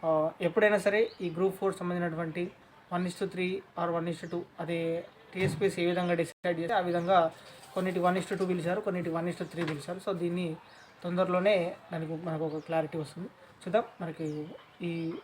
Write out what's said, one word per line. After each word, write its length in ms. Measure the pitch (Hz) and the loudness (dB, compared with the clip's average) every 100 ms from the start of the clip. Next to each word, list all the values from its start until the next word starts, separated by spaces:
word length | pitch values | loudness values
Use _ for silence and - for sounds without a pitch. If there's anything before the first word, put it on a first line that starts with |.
| 165 | 4
ఆ, 260 | 156 156 - | 2 2 0
ఎప్పుడైనా 360 | 175 196 208 208 | 0 6 6 6
సరే 340 | 190 208 226 - | 4 4 2 0
ఈ 80 | 175 | -6
గ్రూప్ 280 | 165 190 190 | 0 0 2
ఫోర్ 180 | 196 185 | -2 0
సంబంధించినటువంటి 760 | 175 180 175 160 165 160 180 - - - - | -2 -2 -2 -2 -4 -4 -6 -8 -20 -20 -6
వన్ 140 | 175 180 | -2 -2
is 160 | - | -2
to 80 | 196 | -4
త్రీ 300 | 180 180 190 - - | -2 -2 -2 -6 -4
or 80 | 175 | -2
వన్ 160 | 170 170 | 0 -2
is 180 | 165 170 | -4 -6
to 60 | |
టూ, 120 | 175 175 - | -6 -8 -10
అదే 460 | 165 170 165 165 - - - | -4 -2 0 -2 -6 -18 -12
టీఎస్పీఎస్సీ 480 | 185 185 - 196 180 | 0 0 2 0 2
ఏ 40 | 175 | 2
విధంగా 280 | 175 180 | 2 2
డిసైడ్ 460 | 170 160 - 180 170 | 2 0 -2 -2 -2
చేస్తే 140 | 170 | 2
ఆ 60 | 220 | 2
విధంగా 520 | 175 175 170 190 165 - - - - | 2 0 4 6 6 0 -20 -20 -8
కొన్నిటి 260 | - 185 175 | -2 0 2
వన్ 180 | 175 185 | 2 2
is 120 | 175 | 0
to 60 | 196 | -2
టూ 80 | 185 | 0
పిలిచారు, 360 | 180 165 190 | 0 0 0
కొన్నిటి 280 | 208 180 170 | 0 -2 -2
వన్ 200 | 165 175 | -2 -2
is 80 | 170 | -4
to 140 | 170 | -6
త్రీ 120 | 160 | -4
పిలిచారు. 360 | 165 151 143 180 202 | -2 -2 -6 -6 -4
So 80 | 185 | -2
దీన్ని 380 | 175 175 175 160 - - - - | 0 0 -2 -4 -12 -20 -20 -10
తొందరలోనే 720 | 175 180 180 180 185 202 170 - - | -4 0 2 4 4 4 2 -4 -8
దానికి 220 | 170 160 | -8 -6
మనకు 320 | 160 175 160 156 | -6 -4 -2 -2
ఒక 120 | 151 | -4
క్లారిటీ 400 | - 165 156 165 | -2 -2 0 -4
వస్తుంది. 300 | 147 - 185 - - | -8 -8 -12 -14 -20
చూద్దాం, 300 | - - 202 226 - | -14 0 0 0 -8
మనకి 460 | 165 156 156 151 151 - - - | -10 -6 -6 -6 -8 -12 -20 -10
ఈ 320 | 175 165 165 175 | -6 -4 -4 -6